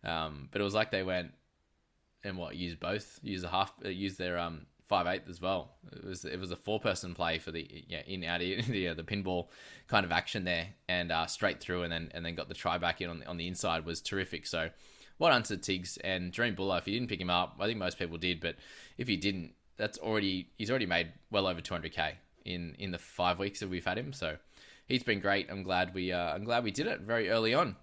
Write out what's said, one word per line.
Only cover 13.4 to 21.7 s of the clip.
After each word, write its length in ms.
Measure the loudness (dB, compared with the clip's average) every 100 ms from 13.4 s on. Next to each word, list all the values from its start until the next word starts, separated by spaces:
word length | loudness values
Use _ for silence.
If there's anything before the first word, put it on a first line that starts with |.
| -2
inside 380 | 0 2 0
was 160 | 0 -4
terrific. 460 | -2 -2 -2 -4 -4
So 240 | -2 -2 -4 -20 -20 -20 2
well 120 | 6
done 120 | 6
to 120 | 4 -2
Tiggs 420 | 0 0 -2 -4
and 340 | -2 0 -2
Dream 220 | 0 0
Buller. 240 | 2 2 2
If 80 | 2
you 80 |
didn't 160 | -2 0
pick 100 | -2
him 100 | 2
up, 260 | 2 2 0
I 60 | 0
think 120 | 2
most 200 | -2 -2
people 200 | -4 0
did, 220 | 0 0
but 160 | -2 -6 -14 -18 -14 -6
if 120 | 0
you 80 | 2
didn't, 360 | 2 0 -6 -12 _ -4
that's 220 | -4 -2
already, 520 | 0 2 2 0 -4 -6
he's 140 | -2
already 160 | 0 4
made 260 | 2 2 -6 -2
well 160 | 2 2
over 140 | 0
two 140 | -4